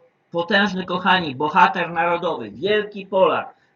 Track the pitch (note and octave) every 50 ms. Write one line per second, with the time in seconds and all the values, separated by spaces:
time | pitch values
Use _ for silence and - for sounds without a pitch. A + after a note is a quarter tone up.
0 | - _ _ _ _ _ - E3+ E3+ - G3+ G3+ G#3 G3+ F3+ F#3 F3 - F3 F3+
1 | F3+ F#3+ F#3 F#3 E3+ D3+ B2+ B2+ D3+ D3+ D3+ F3+ F#3 F#3+ F#3 F#3 F3 E3+ F3 E3+
2 | E3+ F3 F3 F3 F3 F3 D#3+ B2+ A#2+ G#2 G2+ A#2 D3 G3 G#3+ G#3+ G3+ G#3 - G3+
3 | F3+ - G3+ F#3+ F#3 D#3+ D3 A#2+ - - - _ _ _ _